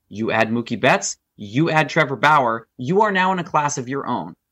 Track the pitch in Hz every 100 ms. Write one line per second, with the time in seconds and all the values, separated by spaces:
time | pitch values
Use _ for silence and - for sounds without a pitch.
0 | _ 95 110 110 110 117 117 110 127 196
1 | - - _ - 101 117 165 156 151 170
2 | 139 127 147 151 123 113 - - 127 190
3 | 214 190 185 185 - 156 143 135 120 139
4 | - 120 82 82 _